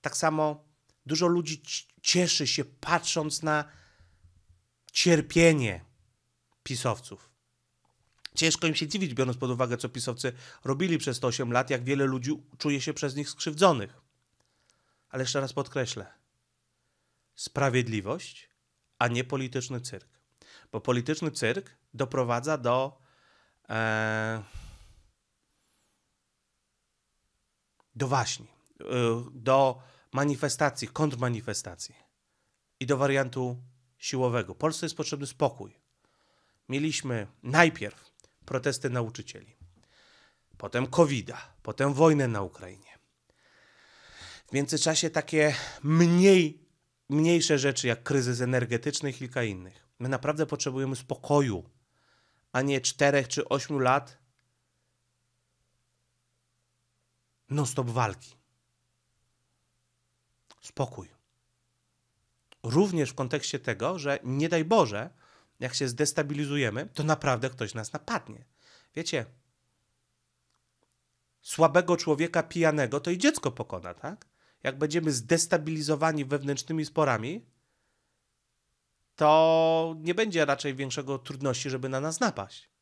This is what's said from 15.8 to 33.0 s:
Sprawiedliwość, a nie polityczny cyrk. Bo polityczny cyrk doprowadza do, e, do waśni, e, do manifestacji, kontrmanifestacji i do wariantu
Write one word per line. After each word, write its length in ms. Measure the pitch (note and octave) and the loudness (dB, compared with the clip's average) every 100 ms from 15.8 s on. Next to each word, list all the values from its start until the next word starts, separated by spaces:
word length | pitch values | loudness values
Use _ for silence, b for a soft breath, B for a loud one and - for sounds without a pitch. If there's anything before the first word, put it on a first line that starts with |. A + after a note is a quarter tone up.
| B2 - G2 _ _ _ _ _ _ _ _ _ _ _ _ | -4 -6 -12 _ _ _ _ _ _ _ _ _ _ _ _
Sprawiedliwość, 1120 | - - - C#3 B2+ A2+ A2 F#2+ D3+ - - - _ _ _ _ _ | -14 -8 0 2 2 0 -2 -4 -8 -10 -20 -20 _ _ _ _ _
a 100 | A#2+ | -2
nie 160 | A#2+ | 0
polityczny 560 | B2+ C#3 C3 B2+ B2 B2+ | -4 -4 -4 -6 -6 -8
cyrk. 280 | A#2+ F#2+ _ _ _ _ B B B | -10 -14 _ _ _ _ B B B
Bo 80 | A2+ | -8
polityczny 500 | - B2 B2 D#3 D#3+ | 0 0 0 -2 -4
cyrk 460 | - A2+ C3+ - _ _ | -2 -2 -2 -6 _ _
doprowadza 640 | A2+ C3 C3+ B2 A#2+ C3 D3+ | -6 -4 0 0 0 -2 -2
do, 400 | A#2+ B2 C3+ - b b b b b b _ | 2 0 0 -8 b b b b b b _
e, 720 | A2 A2+ A2 A2 A2 A2 A2 G2+ b b b b b b _ _ _ _ _ _ _ _ _ _ _ _ _ _ _ _ _ _ _ _ _ _ _ _ _ _ _ _ | -2 0 0 0 -2 -2 -6 -8 b b b b b b _ _ _ _ _ _ _ _ _ _ _ _ _ _ _ _ _ _ _ _ _ _ _ _ _ _ _ _
do 140 | A#2 C3 | -6 0
waśni, 400 | C3 B2 - A#2 _ _ _ | 0 0 -6 -12 _ _ _
e, 40 | - B2+ A#2+ A2+ B2 | -6 0 0 0 -4
do 500 | B2+ A#2 C3+ C3+ B2+ b b b | -8 2 4 4 0 b b b
manifestacji, 760 | C3 C#3+ C#3 D3 - D3 - A#2 | -2 0 0 -2 0 0 0 -10
kontrmanifestacji 1040 | - D#3 B2 B2 A#2 G2+ G2+ - E2+ - - _ _ _ _ _ _ _ _ | -2 -2 0 -2 -2 -4 -8 -8 -12 -16 -18 _ _ _ _ _ _ _ _
i 60 | B2 | -2
do 100 | |
wariantu 680 | C3+ | 2